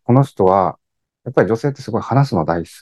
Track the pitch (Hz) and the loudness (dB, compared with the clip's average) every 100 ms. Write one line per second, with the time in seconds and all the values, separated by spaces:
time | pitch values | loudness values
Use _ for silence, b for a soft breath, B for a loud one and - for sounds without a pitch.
0 | - 127 135 - 95 98 87 - _ _ | 0 2 2 0 2 2 0 -4 _ _
1 | _ _ 131 - 95 113 147 139 - 110 | _ _ -4 0 0 0 -4 -6 -8 -8
2 | - 131 139 92 78 85 - - | -2 0 2 0 -2 -4 -6 -16